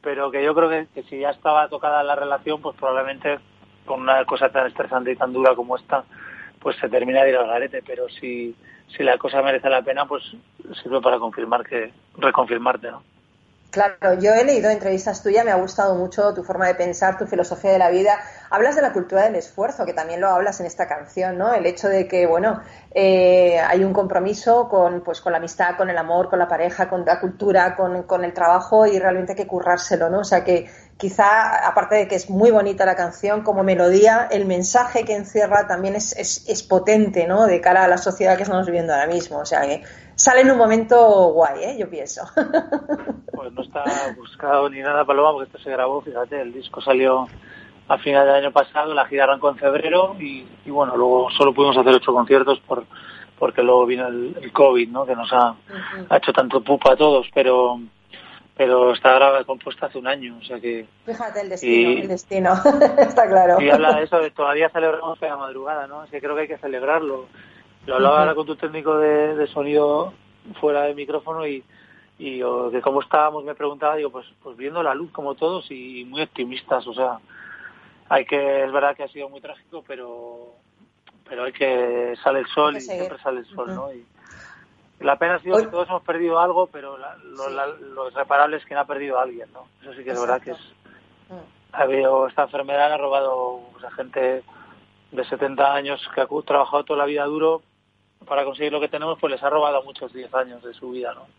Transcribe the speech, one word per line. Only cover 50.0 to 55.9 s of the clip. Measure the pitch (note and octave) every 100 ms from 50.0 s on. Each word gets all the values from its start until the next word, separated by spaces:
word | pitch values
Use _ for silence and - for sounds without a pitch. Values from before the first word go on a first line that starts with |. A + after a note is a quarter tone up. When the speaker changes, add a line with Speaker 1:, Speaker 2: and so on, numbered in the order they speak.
| F#3+ G3
Speaker 1:
y, | D3 C3+ B2+ -
y | -
bueno, | C#3+ C3+ B2
luego | B2 B2+ B2+
solo | - C#3
pudimos | B2+ C#3 C3
hacer | B2+
ocho | B2+ -
conciertos | B2 A#2+ C3+ C3 B2+
por, | _ B2 A#2 - - - - _
porque | C3 B2
luego | B2 B2
vino | A#2+ B2+ B2+
el, | A#2+ B2 -
el | A#2+
covid, | - C#3 B2 A#2
¿no? | B2
Que | C3
nos | A#2+ A2+
ha, | B2 A#2+
Speaker 2:
Ujú. | A2+ - G2+ F#3